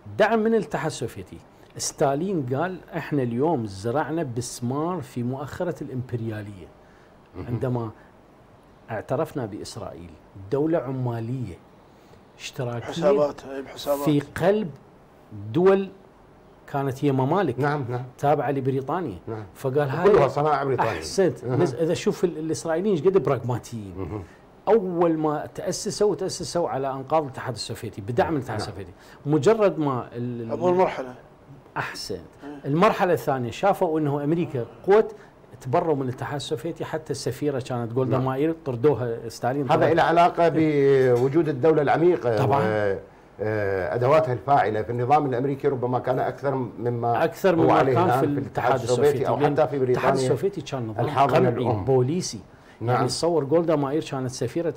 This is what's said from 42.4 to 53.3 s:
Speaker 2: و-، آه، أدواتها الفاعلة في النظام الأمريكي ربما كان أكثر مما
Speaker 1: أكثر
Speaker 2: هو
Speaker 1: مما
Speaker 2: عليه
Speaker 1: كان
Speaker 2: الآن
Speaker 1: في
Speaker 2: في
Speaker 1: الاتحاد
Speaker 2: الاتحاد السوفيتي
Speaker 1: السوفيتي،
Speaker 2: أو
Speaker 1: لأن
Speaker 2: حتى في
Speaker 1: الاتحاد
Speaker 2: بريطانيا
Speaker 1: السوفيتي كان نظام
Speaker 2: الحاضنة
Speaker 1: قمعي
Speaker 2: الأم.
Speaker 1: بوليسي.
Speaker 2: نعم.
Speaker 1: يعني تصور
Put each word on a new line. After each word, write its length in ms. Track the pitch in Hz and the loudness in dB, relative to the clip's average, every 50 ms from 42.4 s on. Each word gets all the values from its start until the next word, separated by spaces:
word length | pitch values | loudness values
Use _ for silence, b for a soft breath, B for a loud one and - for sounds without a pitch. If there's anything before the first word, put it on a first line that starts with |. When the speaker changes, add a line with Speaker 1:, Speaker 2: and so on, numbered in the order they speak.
| - - - - | 2 2 2 2
Speaker 2:
و-، 380 | 107 107 107 107 104 101 95 87 - B B B B B - - | 2 2 2 2 2 0 0 -2 -6 B B B B B -10 -6
آه، 520 | 104 107 110 107 104 98 98 95 90 - - | -4 -2 -2 0 0 0 0 0 -2 -2 0
أدواتها 380 | 120 123 127 151 156 - 127 | 0 2 4 4 4 4 2
الفاعلة 500 | 123 - - - - 135 98 104 107 107 | -2 -2 0 2 4 4 4 2 0 -2
في 100 | 107 - | -2 -4
النظام 340 | 120 120 123 120 147 151 147 | -4 -2 2 2 4 4 4
الأمريكي 420 | 131 127 117 135 139 143 131 - 143 | 2 0 0 -2 -2 -2 -2 -2 -2
ربما 300 | 131 120 123 123 127 120 | 0 0 -2 -2 -2 -2
كان 200 | - 131 123 139 | 0 0 0 0
أكثر 360 | - - - - 127 139 135 | -2 -4 -4 -4 -4 -2 -2
مما 720 | 131 123 104 - - 113 120 120 117 117 117 117 113 165 | -2 -4 -6 -6 -6 -4 -4 -2 0 0 0 2 2 0
Speaker 1:
أكثر 300 | 165 - - - 190 170 | 0 0 0 2 2 4
Speaker 2:
هو 80 | 165 | 4
Speaker 1:
مما 100 | 135 127 | 4 4
Speaker 2:
عليه 220 | 113 127 131 135 127 | 4 4 4 4 4
Speaker 1:
كان 100 | 120 120 | 4 4
Speaker 2:
الآن 160 | 123 123 131 | 4 2 2
Speaker 1:
في 60 | - | 2
Speaker 2:
في 60 | - | 0
Speaker 1:
الاتحاد 120 | 95 98 - | 0 -2 -4
Speaker 2:
الاتحاد 340 | 104 - - 107 127 139 127 | -6 -4 -2 0 2 2 2
السوفيتي 220 | 117 117 123 120 139 147 | 2 0 2 4 4 4
Speaker 1:
السوفيتي، 200 | 139 123 123 92 | 4 2 0 0
Speaker 2:
أو 80 | 113 | 2
Speaker 1:
لأن 160 | 123 147 143 | 2 2 2
Speaker 2:
حتى 140 | 143 151 156 147 | 2 2 2 2
في 80 | 143 | 0
Speaker 1:
الاتحاد 40 | 139 | 0
Speaker 2:
بريطانيا 320 | 127 123 127 120 127 131 131 131 131 | 2 2 2 2 2 2 2 2 2
Speaker 1:
السوفيتي 360 | 127 143 - 185 196 - - | 0 0 0 0 -2 -2 -4
كان 260 | - - - 131 117 | -8 -6 -6 -6 -6
نظام 180 | 110 107 120 117 | -4 -2 -2 -2
Speaker 2:
الحاضنة 460 | - 120 127 139 139 - 165 131 123 | 0 2 2 4 4 4 4 4 4
Speaker 1:
قمعي 120 | 117 123 | 2 0
Speaker 2:
الأم. 220 | 127 120 117 101 90 | 0 0 0 0 2
Speaker 1:
بوليسي. 560 | 135 135 131 123 127 160 185 180 - - 98 - B B B B B B B | 2 4 4 4 2 0 -2 -4 -6 -8 -12 -14 B B B B B B B
Speaker 2:
نعم. 140 | 110 113 123 | -2 0 2
Speaker 1:
يعني 140 | 110 117 127 | 2 0 0
تصور 360 | 131 - 160 170 | -2 0 0 0